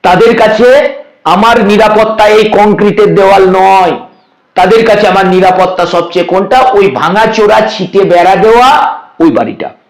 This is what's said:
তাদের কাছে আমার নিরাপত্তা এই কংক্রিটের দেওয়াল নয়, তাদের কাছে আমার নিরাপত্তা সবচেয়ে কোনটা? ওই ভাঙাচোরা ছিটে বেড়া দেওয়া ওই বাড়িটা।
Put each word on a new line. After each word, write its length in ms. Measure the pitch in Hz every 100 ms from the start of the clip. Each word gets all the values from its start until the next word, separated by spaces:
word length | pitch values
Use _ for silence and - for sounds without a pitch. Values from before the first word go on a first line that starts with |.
তাদের 360 | 180 175 233 -
কাছে 640 | - 214 247 277 - - - _
আমার 400 | 156 185 226 175
নিরাপত্তা 640 | 202 208 214 214 220 - 214
এই 220 | 214 214
কংক্রিটের 600 | 208 208 202 202 202 -
দেওয়াল 360 | 170 190 196 185
নয়, 420 | 185 190 190 180 123 - _ _ _ _
তাদের 320 | - 175 226 226
কাছে 220 | 208 208
আমার 180 | 190 185
নিরাপত্তা 600 | 185 185 185 185 185 175
সবচেয়ে 380 | 175 165 185
কোনটা? 360 | 175 180 196 254
ওই 300 | 254 285 196
ভাঙাচোরা 720 | - 160 196 220 220 208 220
ছিটে 440 | 220 - 180 196
বেড়া 320 | 185 175 175 190
দেওয়া 640 | 220 233 254 294 - - - _
ওই 100 | 165
বাড়িটা। 400 | 120 113 98 71 -